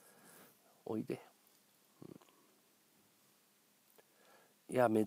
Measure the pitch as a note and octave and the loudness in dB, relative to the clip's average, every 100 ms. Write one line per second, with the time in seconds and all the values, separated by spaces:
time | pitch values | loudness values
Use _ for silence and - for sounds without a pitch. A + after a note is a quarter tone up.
0 | - - - - - - - - - A2 | -20 -20 -20 -20 -20 -20 -20 -18 -10 -8
1 | A2+ - - - _ - _ _ _ _ | -6 -10 -12 -20 _ -20 _ _ _ _
2 | - - - - _ _ _ _ _ _ | -20 -20 -20 -20 _ _ _ _ _ _
3 | _ _ _ _ _ _ _ _ _ - | _ _ _ _ _ _ _ _ _ -20
4 | - _ - - - _ - B2+ A#2+ A2 | -20 _ -20 -20 -20 _ -4 2 4 4